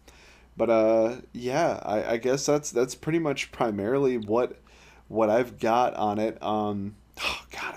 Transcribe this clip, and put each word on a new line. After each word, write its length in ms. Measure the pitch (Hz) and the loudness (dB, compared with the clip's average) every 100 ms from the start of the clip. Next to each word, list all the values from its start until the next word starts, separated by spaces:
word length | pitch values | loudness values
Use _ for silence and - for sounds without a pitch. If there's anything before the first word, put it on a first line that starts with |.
| - - - - - - | -20 -20 -20 -20 -12 -2
But, 120 | 113 | 2
uh, 460 | 113 110 113 117 123 - | 4 6 4 2 -2 -12
yeah, 460 | 120 123 143 156 104 | -8 -2 0 0 0
I, 300 | - 107 - | -2 -2 0
I 40 | 117 | -2
guess 280 | 123 139 143 | 0 0 2
that's, 240 | - - | 0 0
that's 240 | 117 131 - | 0 0 -2
pretty 240 | 156 165 | -2 0
much 320 | 151 135 - | 0 -4 -6
primarily 640 | - 120 101 104 139 135 123 | -2 -2 -2 0 2 2 0
what, 400 | 101 117 127 - _ - - - - | 0 0 0 -6 _ -20 -20 -20 -6
what 220 | 107 107 | 0 2
I've 280 | 117 123 104 | 2 0 -2
got 340 | 113 120 123 - | 0 2 2 0
on 240 | 104 104 | -2 0
it. 220 | 110 - | -2 -4
Um, 520 | 92 107 107 101 101 - _ - | -4 -2 -2 -4 -6 -12 _ -8
oh, 180 | - - - | -8 -8 -12
God, 240 | - - | -12 -12